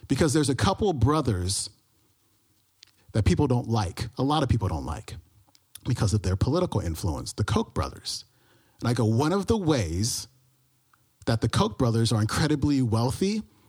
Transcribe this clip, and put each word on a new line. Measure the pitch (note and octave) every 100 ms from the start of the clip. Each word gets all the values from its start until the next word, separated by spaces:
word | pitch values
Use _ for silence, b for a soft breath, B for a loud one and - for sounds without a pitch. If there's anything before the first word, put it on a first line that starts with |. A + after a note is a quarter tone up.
| -
Because | C3+ D#3+
there's | D3+ C#3
a | C3+
couple | G3 F#3+ G#3
brothers | C#3+ A2+ D#3 C3+ F2+ F2+ G2+ - - _ _ _ _ _ _ _ _ _ _ - b b
that | A2+ F#2
people | F3 C#3+
don't | A#2+ A2
like, | A2+ F2 - A#2+ -
a |
lot | C3+ D3+
of | C3
people | A#2+ F#2
don't | D#2 C2
like, | - - - - _ _ _ _ - -
because | A#2+ G#2 G#2
of |
their | F#2 F#2+
political | B2+ E3+ F3+ -
influence, | E2+ D#2+ F#2 C#2+ -
the | -
Koch | G#2+ G#3+ - -
brothers. | C#3 - - - - b b b b b
And | A#2+
I | B2
go, | A2
"One | A2+ D3+
of | G3 F#3
the | A3+
ways | D#3+ C3+ E2 F2 A2+ - - _ _ _ _ _ _ _ _ _ -
that | A2+
the | A#2
Koch | - G#3+ -
brothers | A#2+ A2+ A2+
are | A2
incredibly | A2 - D3+ D3+ D3+ C#3
wealthy | A#2+ A2+ B2 - F#3+ A3 - B